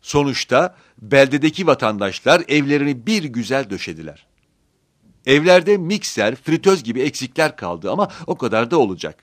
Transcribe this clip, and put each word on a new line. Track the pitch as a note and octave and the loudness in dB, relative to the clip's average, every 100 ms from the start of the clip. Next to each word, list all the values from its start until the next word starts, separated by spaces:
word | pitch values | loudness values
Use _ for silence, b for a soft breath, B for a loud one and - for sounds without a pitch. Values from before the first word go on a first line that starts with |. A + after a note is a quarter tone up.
Sonuçta | - D3 C#3+ B2 - B2 - b b b | -2 -2 -2 -4 0 0 0 b b b
beldedeki | G#2+ C#3 C#3 C#3+ D#3 D#3 F3 | 0 4 4 2 -2 0 0
vatandaşlar | C#3 A#2 G#2 G2 F#2 - D3 E3+ | 2 0 -2 -6 -4 2 2 4
evlerini | D3 C#3 D3 C#3+ C3 A#2 | 0 2 0 0 -4 -4
bir | A3 | -4
güzel | D3+ A#2 G#2+ C3 B2 | -4 -8 -4 -4 -4
döşediler. | F#2 - D#2+ D#2+ D2 _ _ _ _ _ _ _ _ _ _ - | -10 -10 -14 -16 -20 _ _ _ _ _ _ _ _ _ _ 2
Evlerde | C#3+ E3 F3+ E3+ G#3 | 2 6 6 6 0
mikser, | E3 G3+ - - G#2 B2+ | 0 -4 -4 -2 -2 -2
fritöz | - D#3+ G3 F#3+ | -4 0 2 0
gibi | A2+ A#2 | -2 -4
eksikler | C#3+ - C3 - D#3 - | -4 -4 -10 -2 -2 -2
kaldı | F#2 F2 F#2 | -10 -8 -6
ama | C#3+ G3+ B E3 | -2 -4 B -8
o | F#3 | -6
kadar | B2 A2 A#2+ | -2 -2 0
da | E3+ | 2
olacak. | A#2 F2+ D#2 D2+ | 0 -2 -10 -14